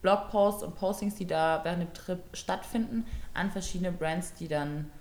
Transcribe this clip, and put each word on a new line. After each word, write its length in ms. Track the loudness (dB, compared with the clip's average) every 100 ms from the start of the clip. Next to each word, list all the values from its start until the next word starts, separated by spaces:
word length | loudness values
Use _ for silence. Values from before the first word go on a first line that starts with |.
Blogposts 600 | 6 4 4 6 6 4
und 120 | -6 -2
Postings, 380 | 0 0 -2 -2
die 100 | 0
da 340 | 2 4 4
während 180 | 0 -2
dem 100 | -2
Trip 260 | -6 -6 -6 -6
stattfinden, 760 | -8 -4 -4 -2 -2 0 -2 -2 -6 -6
an 160 | -2 -2
verschiedene 420 | -2 -4 0 0
Brands, 420 | 0 0 0 -2
die 140 | -8 -2
dann 420 | 0 0 -2 -6 -10